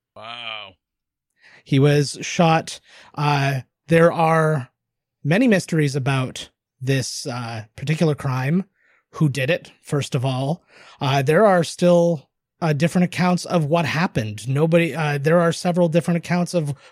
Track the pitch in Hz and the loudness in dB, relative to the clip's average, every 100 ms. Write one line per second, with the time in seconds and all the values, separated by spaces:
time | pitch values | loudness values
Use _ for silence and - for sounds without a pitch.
0 | _ 107 110 120 117 107 101 95 _ _ | _ -20 -18 -14 -12 -12 -16 _ _ _
1 | _ _ _ _ _ - - 139 147 147 | _ _ _ _ _ -20 -2 2 4 2
2 | 139 - - - 165 160 - - _ - | 0 -6 -8 0 2 2 -2 -16 _ -20
3 | - - 147 143 135 135 - _ - 165 | -18 -6 -2 0 -2 -4 -8 _ 0 4
4 | 170 165 160 160 156 151 123 _ _ _ | 4 4 2 2 2 -2 -6 _ _ _
5 | _ _ 143 190 262 190 - 160 143 143 | _ _ 0 2 4 2 0 0 0 -2
6 | 131 135 127 - - _ _ - 123 135 | -2 -2 -4 -8 -18 _ _ -10 -2 -2
7 | - - 143 123 117 113 107 - 139 156 | -2 -10 -10 -10 -10 -12 -14 -12 -6 0
8 | 160 139 139 131 131 180 - _ _ _ | 0 0 -2 -2 0 -2 -4 _ _ _
9 | _ - 156 131 131 180 - _ - 147 | _ -2 0 0 -2 -2 -4 _ -6 -4
10 | - 131 135 127 139 170 _ - - - | -2 -4 -2 -2 -4 -6 _ -20 -20 -6
11 | 139 139 135 160 214 180 156 - 175 175 | -2 0 2 4 4 4 0 0 4 4
12 | 170 165 - _ _ - 165 143 165 180 | 4 0 -6 _ _ -4 -2 0 0 2
13 | 175 - 180 180 - 175 143 170 135 151 | 0 0 0 0 0 -2 0 0 0 -2
14 | 185 143 107 104 117 135 165 170 165 147 | -2 -2 -6 -8 -4 0 2 2 2 -2
15 | 151 143 143 175 170 - 185 175 170 165 | -4 -2 2 2 2 0 -2 0 2 2
16 | 175 170 - 175 175 175 147 135 - | 0 -4 -2 -2 0 -2 -4 -8 -12